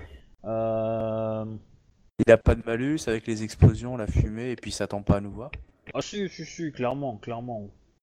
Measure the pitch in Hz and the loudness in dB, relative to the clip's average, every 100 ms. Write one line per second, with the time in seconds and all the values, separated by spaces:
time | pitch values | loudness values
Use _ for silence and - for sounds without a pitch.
0 | - - - - 104 113 113 110 110 113 | -10 -20 -20 -14 -6 -2 0 0 -2 -2
1 | 110 110 110 110 110 110 - - _ _ | -2 -2 -4 -4 -6 -10 -16 -20 _ _
2 | _ - 110 113 - 117 117 117 135 156 | _ 2 8 8 8 2 0 -2 0 -2
3 | - 110 117 107 110 - - 110 120 127 | -2 -2 -2 -4 -2 8 8 8 -4 -6
4 | 104 - 110 110 127 117 104 - 101 101 | -2 0 0 -2 -6 -6 -8 -6 -4 -2
5 | 98 101 101 98 135 - - _ - 135 | 0 0 0 -10 -12 -14 -16 _ -10 -8
6 | - 202 185 - 156 - 160 135 123 139 | -6 -6 -8 -10 -14 -8 -8 -4 -4 -4
7 | 135 104 - 117 123 113 101 - _ _ | -6 -8 -10 -10 -8 -10 -12 -18 _ _